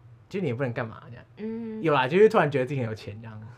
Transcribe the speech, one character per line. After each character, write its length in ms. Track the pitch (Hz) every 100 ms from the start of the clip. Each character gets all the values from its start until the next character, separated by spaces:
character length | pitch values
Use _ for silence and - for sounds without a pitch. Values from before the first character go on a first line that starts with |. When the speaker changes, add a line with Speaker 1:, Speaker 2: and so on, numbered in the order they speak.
| - - -
Speaker 1:
就 100 | 202
你 80 | 170
也 60 |
不 100 | 117
能 80 | 135
干 160 | 117 123
嘛 140 | - 160
这 60 | 117
样。 100 | - -
Speaker 2:
嗯。 440 | 214 226 226 220
Speaker 1:
有 120 | 165
啦， 140 | 143 127
就 100 | 175
是 120 | 214
突 80 | 220
然 120 | 156
觉 100 | 135
得 60 | 127
自 80 |
己 60 | 139
很 80 | 113
有 80 | 110
钱 240 | - 101
这 60 | 113
样， 140 | 107 -